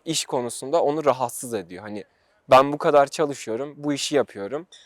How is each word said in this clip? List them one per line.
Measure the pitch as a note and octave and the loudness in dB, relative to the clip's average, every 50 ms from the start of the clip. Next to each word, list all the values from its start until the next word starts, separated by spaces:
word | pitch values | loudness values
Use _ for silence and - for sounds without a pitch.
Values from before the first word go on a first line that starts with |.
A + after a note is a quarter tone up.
| - | -4
iş | D#3+ D#3 - - | -4 -4 -4 -4
konusunda | - D#3 C3 A#2+ A#2 - - C3+ C3 D3+ E3+ | -4 -4 -4 -4 -6 -8 -10 -4 -2 0 2
onu | C#3 C#3+ D3 D#3+ D3+ | 2 2 0 2 2
rahatsız | C#3+ A#2+ B2+ B2+ A#2 - - - A#2+ A#2 | 2 2 2 0 -4 -6 -8 -8 -6 -6
ediyor. | G2+ F2+ E2 F2+ F2+ | -8 -8 -10 -14 -14
Hani | G#2 G#2 G#2+ G2+ - _ _ _ _ _ _ _ _ - | -12 -12 -12 -12 -12 _ _ _ _ _ _ _ _ 6
ben | C3 B2+ C#3 C#3+ | 6 6 6 4
bu | D3 D3+ | 0 -2
kadar | - E3 D3 C#3+ C#3 | 2 4 6 6 6
çalışıyorum, | C#3 - - D#3+ C#3+ C3+ - - A2 A2 A#2+ C#3 D3+ C#3 | 4 2 -2 -2 -2 -4 -6 -8 -6 -6 -6 -6 -8 -10
bu | D3 D3 D3 | -6 -4 -4
işi | C#3+ C3+ - - D3 | -2 -2 -2 0 2
yapıyorum | C3+ A2+ - - G#2 G2 G2+ C3 D#3 F3+ _ - - _ | 2 2 0 -4 -10 -8 -8 -8 -10 -10 _ -20 -20 _